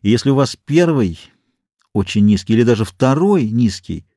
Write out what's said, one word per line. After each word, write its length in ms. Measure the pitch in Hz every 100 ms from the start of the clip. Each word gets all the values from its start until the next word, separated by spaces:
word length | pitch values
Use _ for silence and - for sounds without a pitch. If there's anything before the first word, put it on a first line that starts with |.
И 80 | 101
если 220 | 117 139
у 40 | 139
вас 200 | 135 -
первый 640 | _ 151 175 147 101 82 - _ _ _ _ _ _
очень 320 | 104 92 107 104
низкий 280 | 101 -
или 100 | 110
даже 220 | 117 113 110
второй 680 | - 131 139 190 196 113
низкий 560 | 113 117 - - 82 _